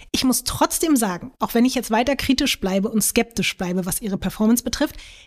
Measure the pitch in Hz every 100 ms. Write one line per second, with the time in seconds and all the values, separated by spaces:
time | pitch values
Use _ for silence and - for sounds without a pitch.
0 | - - 262 240 - - 320 - 330 277
1 | 214 175 247 - 208 233 254 262 - 220
2 | 254 269 - 262 285 - 190 196 202 214
3 | - - 233 - 185 - 185 185 185 -
4 | 214 185 190 - 214 233 - - 302 -
5 | - -